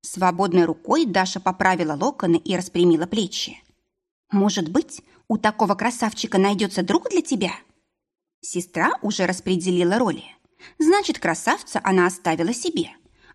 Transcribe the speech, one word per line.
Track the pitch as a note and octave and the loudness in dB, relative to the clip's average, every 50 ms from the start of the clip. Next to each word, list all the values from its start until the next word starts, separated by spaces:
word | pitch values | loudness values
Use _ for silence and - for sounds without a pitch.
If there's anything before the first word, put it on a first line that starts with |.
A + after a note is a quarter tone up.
| - | -14
Свободной | - - F3+ F#3 F3+ F3 F3 G3 G3+ E3+ F3+ E3+ | -12 -6 0 0 0 2 2 0 2 4 4 4
рукой | D#3+ D#3+ - _ - A3+ D#4 E4+ | 4 0 -6 _ 0 0 2 2
Даша | A#3 F3 G3 F#3 F#3 - F#3+ | 2 2 0 0 0 -4 -4
поправила | - F#3+ F#3 - G3 F#3+ F#3 E3 F3 D#3 D3+ | -4 -4 -2 0 0 0 2 2 0 -2 -2
локоны | C#3+ F3+ C4 C#4+ - - F3+ E3+ | -2 -2 -2 -2 -2 0 2 2
и | E3 - - F#3+ | 2 2 -2 -4
распрямила | F3+ F3+ - _ F3 F3 F3+ E3 D#3 E3 | -4 -4 -4 _ 4 4 6 4 4 2
плечи. | F3+ - A3 G#3 F3+ - - - - - - _ _ _ _ _ _ _ _ _ _ _ _ _ _ | -2 -2 -4 -4 -4 -6 -8 -10 -10 -12 -18 _ _ _ _ _ _ _ _ _ _ _ _ _ _
«Может | - G3 G3 G#3 G3 G#3 E3+ D#3 | 0 2 2 2 2 -2 -4 0
быть, | F3+ C4+ E4 - - - _ _ _ _ _ | 0 -2 -2 -2 -10 -20 _ _ _ _ _
у | _ A3 | _ -4
такого | A3 - G#3+ G#3+ - A3+ G3 G3+ | 0 0 -2 2 2 2 2 2
красавчика | F#3+ - A#3+ A#3+ - - G#3+ - - - - - F#3+ | 0 0 -4 -2 -2 -4 -4 -2 -4 -8 0 2 2
найдется | F#3+ G3+ G3+ F#3+ G#3+ F#3+ - - F3 | 4 4 2 0 -2 -2 -2 -4 -2
друг | F3+ - F4 - - | 2 0 0 0 0
для | G4+ F4+ - | -2 -2 0
тебя?» | - C#4 G3+ G3+ F3 - - - _ _ _ _ _ _ _ _ _ _ _ _ _ _ _ - | 0 -2 -2 -2 -4 -4 -8 -16 _ _ _ _ _ _ _ _ _ _ _ _ _ _ _ -16
Сестра | - - F3 F3 - _ E3 E3+ D#4+ A4+ - - | -8 -8 -8 -8 -6 _ -2 0 0 -2 -2 -4
уже | G#3 G#3 - F#3+ | -6 -2 -2 -2
распределила | F3 F#3 F#3 - G3 F#3 F3 E3+ F#3 F3+ F3+ F3 F3 F#3+ A#3 | -2 -2 -4 -2 -2 -2 0 0 0 0 2 2 2 2 2
роли. | B3+ G#3 - - - - - _ _ _ _ _ - - _ _ | 0 0 -2 -6 -10 -18 -20 _ _ _ _ _ -20 -20 _ _
Значит, | D#4 D#4 F#4 G#4 G4 - - - | 2 4 4 4 2 -2 -6 -2
красавца | - F3 D#3+ D#3+ - - C#4+ G4+ - - - A3 - | -2 -2 -2 -2 0 -2 -2 -2 -4 -6 -8 -2 0
она | G3 F#3+ F#3 F3+ | 2 2 4 2
оставила | F#3 F#3 - _ F3 D#3+ D#3+ E3+ E4 A#3+ | 2 0 -2 _ -2 -2 0 -2 -4 -4
себе, | - - F#4 D#4+ C#4 - - - _ _ _ _ _ _ _ - | -4 -6 -6 -4 -4 -6 -6 -10 _ _ _ _ _ _ _ -8